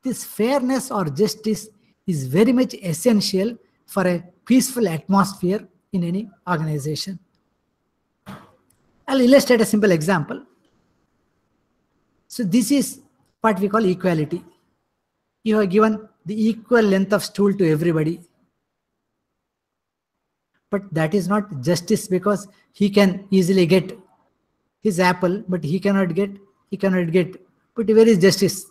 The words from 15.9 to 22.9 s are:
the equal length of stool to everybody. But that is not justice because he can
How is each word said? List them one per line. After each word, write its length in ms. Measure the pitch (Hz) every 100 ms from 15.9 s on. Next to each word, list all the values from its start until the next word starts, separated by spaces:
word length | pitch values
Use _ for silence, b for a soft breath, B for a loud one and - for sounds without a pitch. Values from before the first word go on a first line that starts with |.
| 214 - _ 160
the 240 | 214 220
equal 320 | 220 - 240
length 320 | 214 190 190
of 100 | 202
stool 300 | - - 202
to 160 | 196 170
everybody. 500 | 156 170 160 156 170 - _ _ _ _ _ _ _ _ _ _ _ _ _ _ _ _ _ _ _ _ _ _ _ _
But 200 | 202 202
that 220 | 156 156
is 140 | 202 175
not 340 | 208 208 139
justice 460 | 123 175 - 220 -
because 400 | 185 196 202 - b b
he 180 | _
can 380 | 202